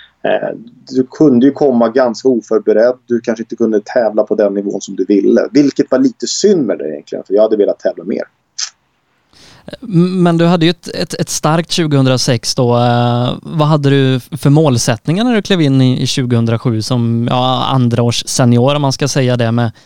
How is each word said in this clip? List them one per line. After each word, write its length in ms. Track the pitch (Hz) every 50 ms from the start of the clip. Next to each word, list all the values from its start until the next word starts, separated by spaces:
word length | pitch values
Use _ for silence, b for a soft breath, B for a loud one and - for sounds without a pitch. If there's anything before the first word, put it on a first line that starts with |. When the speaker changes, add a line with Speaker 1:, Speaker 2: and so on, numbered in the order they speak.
| B B B B -
Speaker 1:
eh, 320 | 101 101 101 101 98 - - 113 - - - _ - 131
du 120 | 131 127 -
kunde 360 | - - 156 147 123 120 127
ju 60 | 139
komma 360 | 135 - 151 139 120 117 117 113
ganska 400 | 113 139 127 120 110 - - 131
oförberedd. 720 | 127 113 - - 110 107 - 113 104 107 113 123 127 - _
Du 140 | - 120 117
kanske 220 | 117 120 113 113
inte 140 | 110 - 117
kunde 240 | - 117 110 110 101
tävla 420 | 104 - - 127 113 107 107 107
på 120 | 107 - 107
den 200 | 107 104 101 98
nivån 260 | 101 101 101 101 98
som 160 | - - 98
du 80 | 95 95
ville. 440 | - 104 101 - 104 117 104 - -
Vilket 380 | - 147 147 135 - - - -
var 80 | 131 127
lite 280 | 135 131 - - -
synd 400 | - - - - 208 202 170 131
med 120 | 98 87 76
det 100 | 71 78
egentligen. 360 | 76 73 - - - 87 -
För 100 | - 95
jag 80 | 104
hade 140 | 110 107 110
velat 220 | 104 98 92 87 -
tävla 260 | - 92 - - 82
mer. 180 | 95 - - - - _ _ _ _ _ - - - - _ _ _ _ _ _ _ _ _ _ _ b b b b b b b - - -
Speaker 2:
M-, 400 | - 233 190 165 175 185 185 185
men 160 | 175 175 170 165
du 80 | 170
hade 180 | 170 180 175 156
ju 60 | 170
ett, 180 | 175 - - -
ett, 260 | - 185 175 - - -
ett 80 | 170 -
starkt 420 | - - - 151 156 175 160 -
tjugohundrasex 840 | - 180 165 151 143 139 131 131 131 120 - - 127 113 - - -
då. 220 | - 127 120 120
Eh, 580 | 120 120 123 120 120 120 120 120 120 123 127 - -
vad 260 | - 143 160 160 151 147
hade 220 | 160 147 139 139
du 300 | 139 139 135 131 131 123
för 300 | - - - 135 - 147
målsättningar 760 | 143 151 160 147 123 117 - - 117 - - 147 160 196 233
när 100 | 254 240
du 80 | 208
klev 180 | 190 - 196 175
in 200 | 156 139 135 135
i, 220 | 131 127 127 -
i 40 | 135
tjugohundrasju 760 | 123 - 143 127 120 120 117 113 113 117 110 - 127 113 110
som, 460 | 104 - 131 120 117 117 117 117 120 120
ja, 340 | 123 127 127 127 127 123 127 123
andraårs 540 | 135 131 123 117 117 113 120 120 113 - -
senior, 500 | - - - 131 120 120 120 123 139 143
om 60 | 147
man 100 | 147 135
ska 160 | 127 - 151 131
säga 280 | - 151 131 123 123
det, 160 | 120 117 113
med, 200 | 113 120 120 113 b b b